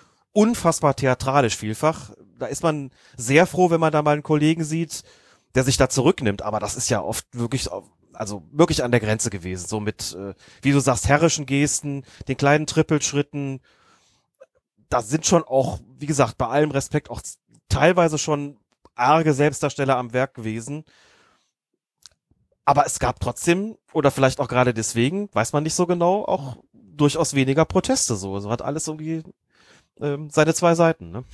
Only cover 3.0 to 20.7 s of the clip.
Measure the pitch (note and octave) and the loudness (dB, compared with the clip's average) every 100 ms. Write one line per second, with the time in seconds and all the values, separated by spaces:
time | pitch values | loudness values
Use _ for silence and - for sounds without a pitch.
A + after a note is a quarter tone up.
3 | _ - A#2+ C#3+ F3 - F3+ E3 D#3+ D3+ | _ -12 2 4 4 4 2 4 2 2
4 | D3+ D3 C#3+ D3+ D3+ E3 D3+ D#3+ E3 - | 2 0 0 2 2 0 -2 -4 -4 -8
5 | - _ _ _ _ B2+ C3 B2+ C3 - | -16 _ _ _ _ -2 0 2 2 4
6 | C3 G3 A#2 G2 G#2 G#2+ G#2 - - A2 | 2 2 -2 -2 -4 -4 -6 -6 -2 -2
7 | D#2+ A2 - A#2+ A#2 C3 - F#2+ - _ | -2 -8 -10 -8 -6 -4 -6 -10 -14 _
8 | _ - G2+ G#2 D#2 C#3+ E3+ D#3+ B2 A#2+ | _ -12 -10 -10 -12 2 2 2 0 0
9 | G#2+ G#2+ A2+ G2+ F2 F#2 F2 G#2+ G#2 - | 0 -2 -4 -6 -8 -10 -6 -6 -6 -8
10 | - F2+ G2 - - - C#3 C#3+ C3+ A#2+ | -12 -10 -14 -14 -20 -4 2 2 2 0
11 | - C#3+ E3 D#3 C3+ C#3 D3 - D3 C#3 | 2 2 2 0 -2 0 0 -2 -6 -10
12 | - - - C3 C#3+ D3+ D3+ - D#3 D3+ | -12 -18 -8 0 2 2 2 0 0 0
13 | - C#3+ C#3+ D3 C#3 C3+ - _ _ _ | 0 -2 -4 -6 -8 -8 -14 _ _ _
14 | _ _ _ _ - _ _ _ _ B2+ | _ _ _ _ -20 _ _ _ _ -4
15 | G#2+ D#3 - F3 D#3 C3 C3 - - C3 | -2 -4 2 2 2 0 0 -4 -12 -14
16 | C#3+ D3 A#2 - A#2+ C#3 D3+ C3+ - D3+ | -6 0 0 0 -2 0 2 0 -2 -6
17 | - A#2 - - _ _ _ B2+ D#3 F3+ | -6 -14 -14 -20 _ _ _ 2 4 4
18 | E3 D3+ - D3 C#3+ D3 _ _ _ - | 2 0 -4 -4 -4 -12 _ _ _ -2
19 | B2 D#3+ D#3 C3+ D3 C3+ D3 - C#3 B2+ | 2 4 4 2 0 0 -6 -2 0 0
20 | B2 B2 C3+ - A2 A2 A#2 | -2 -4 -4 -6 -8 -8 -10